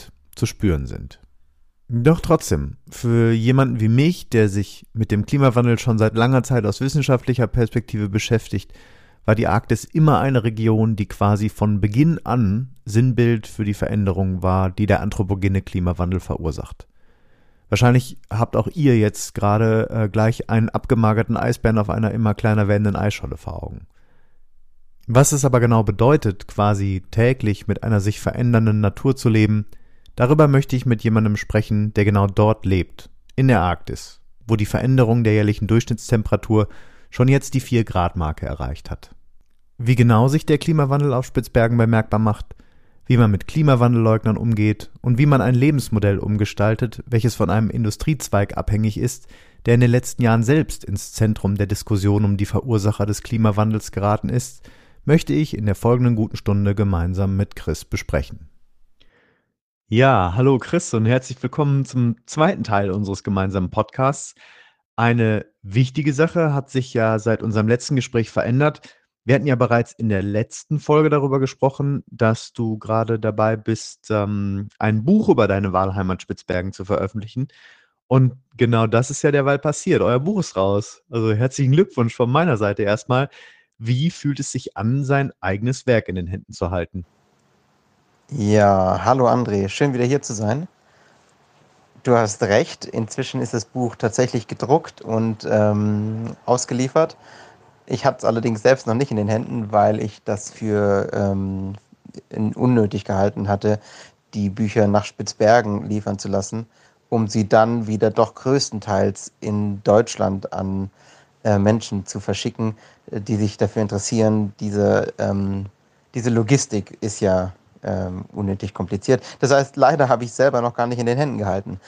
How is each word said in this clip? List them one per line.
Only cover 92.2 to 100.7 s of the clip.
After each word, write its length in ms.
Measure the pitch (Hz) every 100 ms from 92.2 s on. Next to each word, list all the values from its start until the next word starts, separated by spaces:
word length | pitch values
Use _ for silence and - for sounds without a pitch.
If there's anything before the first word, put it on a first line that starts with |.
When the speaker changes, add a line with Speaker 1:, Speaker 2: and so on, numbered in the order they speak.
| 104 -
Speaker 2:
recht, 400 | 113 110 175 -
inzwischen 560 | - 113 110 - 127 131
ist 140 | 123
das 100 | 120
Buch 320 | - 127 120 -
tatsächlich 500 | 117 - 127 123 -
gedruckt 540 | - 120 160 - -
und, 480 | 110 110 113 107 -
ähm, 840 | 107 104 104 104 104 107 110 113 - -
ausgeliefert. 720 | 123 - 123 131 160 165 - - - - _ _ _ -
Ich 200 | 127 135
hab's 180 | 127
allerdings 380 | 107 113 120 107
selbst 240 | 127 135 117
noch 80 |
nicht 160 | 113 143
in 60 | 110
den 100 | 104
Händen, 460 | 110 - 120 104
weil 280 | 107 104 107
ich 220 | 110 -
das 260 | - 101 -
für, 600 | - 110